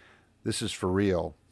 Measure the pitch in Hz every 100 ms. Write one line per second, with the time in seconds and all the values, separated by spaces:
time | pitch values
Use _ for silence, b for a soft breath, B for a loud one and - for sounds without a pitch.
0 | b b b b 113 110 110 - 92 95
1 | 101 87 82 - _